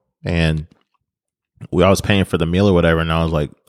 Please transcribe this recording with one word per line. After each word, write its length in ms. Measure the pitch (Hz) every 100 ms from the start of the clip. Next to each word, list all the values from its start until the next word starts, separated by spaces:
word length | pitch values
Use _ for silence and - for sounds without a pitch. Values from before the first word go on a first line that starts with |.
| _ _
and 420 | - 85 80 78 78 _ _ _ _ _ _ _ _ _ -
we, 100 | 90
I 60 | 90
was 140 | 95
paying 240 | - 101 92
for 100 | 85
the 80 | 82
meal 220 | 90 104
or 60 |
whatever, 260 | 87 82 82
and 100 | 82
I 140 | 82
was 80 | 82
like, 180 | 80 76 -